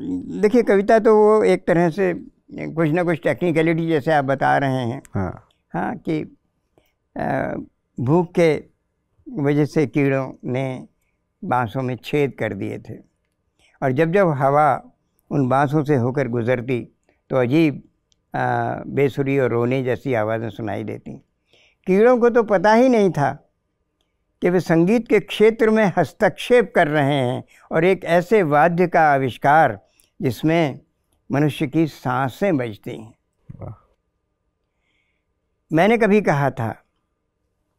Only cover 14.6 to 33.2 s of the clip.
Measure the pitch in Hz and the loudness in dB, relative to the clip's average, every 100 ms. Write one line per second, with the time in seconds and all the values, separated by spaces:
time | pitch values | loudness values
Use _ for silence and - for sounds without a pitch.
14.6 | 151 131 - _ _ _ - 147 127 131 | 2 0 -4 _ _ _ -6 -2 0 0
15.6 | 147 156 143 143 127 143 127 120 113 123 | 0 0 0 0 0 -2 -4 -2 -2 -2
16.6 | 117 123 - _ _ _ - 135 123 151 | -2 -6 -6 _ _ _ -4 -2 0 2
17.6 | 160 131 - _ _ _ _ 135 127 120 | 0 -2 -12 _ _ _ _ -6 -4 -2
18.6 | 117 117 - 131 139 - 139 139 123 117 | -4 -6 -6 -2 0 0 -2 0 0 0
19.6 | 120 135 127 117 143 117 107 113 113 - | 0 -2 -2 -4 -2 -2 -2 -4 -6 -8
20.6 | 110 104 107 113 - 135 _ _ _ _ | -8 -8 -10 -12 -14 -18 _ _ _ _
21.6 | _ _ - 190 233 254 240 233 208 196 | _ _ 0 2 4 4 2 2 0 2
22.6 | 214 220 262 233 196 151 135 139 _ _ | 4 4 4 4 2 0 -2 -4 _ _
23.6 | _ _ _ _ _ _ _ - 175 180 | _ _ _ _ _ _ _ -4 -2 0
24.6 | - 165 175 233 226 220 - - 214 220 | 2 2 2 0 2 0 0 2 2 4
25.6 | 220 220 208 175 151 - 190 - - 247 | 2 2 2 0 -2 0 -2 -2 2 2
26.6 | 220 - 160 151 139 143 123 123 - _ | 2 0 2 2 2 0 0 -4 -8 _
27.6 | - 175 175 196 156 170 170 220 160 147 | -6 0 0 0 0 0 2 2 2 4
28.6 | 165 170 180 175 156 139 135 - 143 151 | 2 2 0 2 4 2 0 -2 2 4
29.6 | 143 101 _ _ _ - 156 110 156 165 | 4 0 _ _ _ -6 -4 -2 0 2
30.6 | 151 131 _ _ _ _ - 135 151 - | 0 -4 _ _ _ _ -6 0 0 -2
31.6 | 139 156 156 - 131 127 135 - 202 151 | -4 0 -2 -4 -4 -2 -4 -4 -2 -2
32.6 | 123 104 - 113 110 _ | -4 -10 -14 -14 -16 _